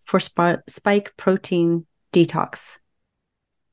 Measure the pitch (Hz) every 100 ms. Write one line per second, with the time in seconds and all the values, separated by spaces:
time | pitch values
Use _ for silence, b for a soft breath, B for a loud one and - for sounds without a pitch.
0 | - 190 - - 175 165 - - 202 202
1 | 202 - - 190 - 180 170 170 - _
2 | _ 175 165 160 - - - - _ _
3 | _ _ _ _ _ _ _